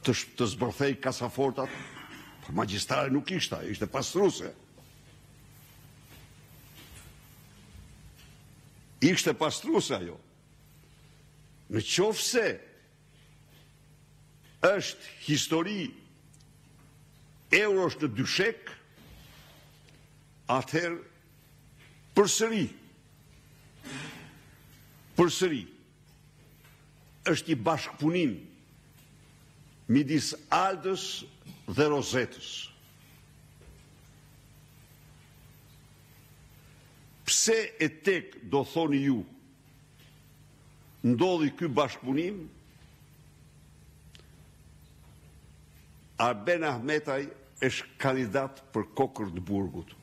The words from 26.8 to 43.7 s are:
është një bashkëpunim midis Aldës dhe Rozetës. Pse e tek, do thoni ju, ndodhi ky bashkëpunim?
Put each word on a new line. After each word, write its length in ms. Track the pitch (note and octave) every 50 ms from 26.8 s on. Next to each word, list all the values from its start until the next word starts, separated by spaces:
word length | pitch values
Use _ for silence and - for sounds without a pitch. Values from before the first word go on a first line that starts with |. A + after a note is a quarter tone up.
| - - - - - - - - - F#3+
është 220 | E3 C#3 - -
një 60 | D#3+ B2
bashkëpunim 680 | G#2 E3 D#3+ C3+ - - - - D3 D#3 E3+ F3+ E3+ B2+ G2 - - - - - - - - - - - - - - - - - - - - - - - - - - - - - - -
midis 380 | A2+ C#3 D3 C3 D#3 C#3+ - - - - - -
Aldës 800 | C#3+ E3 F#3 G3 F#3+ D#3+ C#3+ F#3+ F#3+ F3+ - - - - - - - - - - - - - -
dhe 200 | F2+ A2+ D3+ D3+
Rozetës. 560 | D3 C#3 A#2 - A#2 B2+ A#2 - - - - - - - - - - - - - - - - - - - - - - - - - - - - - - - - - - - - - - - - - - - - - - - - - - - - - - - - - - - - - - - - - - - - - - - - - - - - - - - - - - - - - - - - - - - - - - - - - - - - -
Pse 300 | - - - A3 A3+ A3+ G#3 - -
e 140 | - D#3 D3 D3+ -
tek, 380 | - - F#3 E3 - - - - - F#2+
do 160 | C#3 C#3 B2+
thoni 380 | - - E3 E3 D3+ C#3+ C#3
ju, 160 | C#3 C#3 C3 G#2+ F2+ - - - - - - - - - - - - - - - - - - - - - - - - - - - - - - - - - - - -
ndodhi 480 | A#2 B2+ A2+ F3 F#3 F3+ E3 D#3 C#3
ky 160 | - - F3 D#3+
bashkëpunim? 720 | A#2+ D3 C#3+ B2+ - - - B2 C3+ D3+ E3+ F#3 G#3 F#3+ D#3+ - - - - - - - - - - - - - - - - - - - - - - - - -